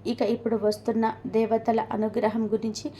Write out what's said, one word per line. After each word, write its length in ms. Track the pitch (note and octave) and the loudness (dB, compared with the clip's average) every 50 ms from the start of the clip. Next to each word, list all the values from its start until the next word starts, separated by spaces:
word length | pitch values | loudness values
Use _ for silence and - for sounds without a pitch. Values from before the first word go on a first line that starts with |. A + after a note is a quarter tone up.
| - | -6
ఇక 160 | G3+ A#3+ - | -4 -2 0
ఇప్పుడు 340 | - G3+ A#3 A#3 - A3+ A3+ | 0 0 0 0 -2 -2 0
వస్తున్న 560 | G#3 G3+ G#3+ G#3 G#3 - A#3+ A3 A3+ A3 A3 G#3+ - - | 2 2 0 0 0 -2 -2 0 2 2 0 0 -4 -6
దేవతల 600 | A#3 F#3 A3 A3+ G#3 A3+ A3+ A3+ - A3 A3+ - - | -2 0 2 2 2 2 2 2 2 2 2 0 0
అనుగ్రహం 540 | - G#3 G#3+ G#3+ G#3 A#3 G#3+ A3 G#3+ A3+ A3 | -2 0 0 0 0 2 0 2 2 0 0
గురించి 440 | G#3 A3 G#3+ A3 A3 G#3 - - G3+ - | 0 0 0 -2 -2 -6 -6 -8 -10 -10